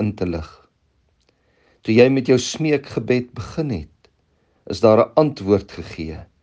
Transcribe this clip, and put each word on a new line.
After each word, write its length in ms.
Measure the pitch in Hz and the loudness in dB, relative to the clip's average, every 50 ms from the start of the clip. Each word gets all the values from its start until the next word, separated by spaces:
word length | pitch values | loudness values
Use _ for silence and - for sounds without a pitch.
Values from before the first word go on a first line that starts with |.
| 107 | -4
in 120 | 107 101 - | -4 -4 -6
te 80 | 92 87 | -6 -6
lig. 320 | 85 82 82 - - _ _ _ _ _ _ _ _ _ _ _ _ _ _ _ _ _ _ _ _ _ _ _ _ _ - - | -6 -8 -10 -12 -18 _ _ _ _ _ _ _ _ _ _ _ _ _ _ _ _ _ _ _ _ _ _ _ _ _ -4 2
Toe 80 | 110 | 4
jy 140 | 120 123 131 | 6 6 6
met 160 | 135 135 120 139 | 4 2 2 2
jou 80 | 131 127 | 2 2
smeekgebed 920 | - - - - 156 156 147 - - - - 139 113 113 123 123 123 - - - | 2 -2 -6 -4 -2 0 -2 -2 -2 -4 -8 -6 -2 -2 -2 -2 -2 -6 -10 -14
begin 320 | 98 - - 170 156 143 | -12 -10 -8 -8 -6 -6
het, 380 | 113 82 76 - _ _ _ _ _ _ _ _ _ _ _ _ _ _ - - | -6 -8 -8 -12 _ _ _ _ _ _ _ _ _ _ _ _ _ _ -12 -12
is 140 | 98 - 113 | -4 2 4
daar 160 | 110 110 110 - | 4 6 6 4
'n 60 | - - | 2 2
antwoord 560 | 156 156 143 110 - 98 95 104 95 - - | 0 0 0 0 -4 0 0 0 0 0 -4
gegee. 480 | - - - - - - 80 80 78 - - - _ _ | -14 -16 -14 -14 -12 -12 -10 -10 -12 -14 -16 -20 _ _